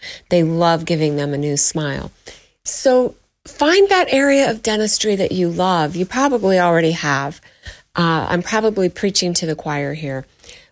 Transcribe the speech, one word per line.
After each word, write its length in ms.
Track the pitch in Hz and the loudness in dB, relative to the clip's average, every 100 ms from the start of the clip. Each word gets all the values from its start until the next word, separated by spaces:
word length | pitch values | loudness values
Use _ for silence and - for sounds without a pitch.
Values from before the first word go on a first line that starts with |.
| - - - | -18 -14 0
they 120 | 175 | 2
love 440 | 160 165 170 165 160 | 2 2 2 2 0
giving 300 | 165 156 147 | 0 0 -2
them 180 | 143 | -2
a 40 | 143 | -2
new 200 | 147 143 | -2 0
smile. 520 | - 170 147 139 135 _ - - _ _ | -2 -2 -4 -6 -10 _ -20 -20 _ _
So 500 | - - 269 254 247 - _ _ | -4 0 4 4 2 -4 _ _
find 460 | - - 294 370 392 | -12 0 2 4 4
that 180 | 381 349 | 4 2
area 400 | 269 277 277 269 | 2 4 4 2
of 120 | 220 | 0
dentistry 540 | 226 214 214 - 214 196 | -2 0 0 0 0 0
that 160 | 190 | 0
you 180 | 185 175 | 0 -2
love. 460 | 170 185 175 151 165 | 0 0 0 0 -2
You 100 | 185 | -4
probably 520 | 254 277 247 190 185 | 0 0 2 2 2
already 340 | 175 170 165 | 4 4 2
have. 500 | 170 151 139 139 - _ _ - - _ - | 0 -2 -2 -4 -10 _ _ -20 -20 _ -2
Uh, 280 | 170 160 113 | 0 0 0
I'm 120 | 175 | -2
probably 460 | 180 220 220 208 185 | -2 0 0 2 -2
preaching 460 | - 202 196 180 | 0 -2 0 -2
to 120 | 170 165 | -2 -4
the 100 | 151 | -6
choir 380 | 156 147 143 | -6 -4 -6
here. 300 | 151 147 135 - _ - - _ | -6 -8 -10 -12 _ -20 -20 _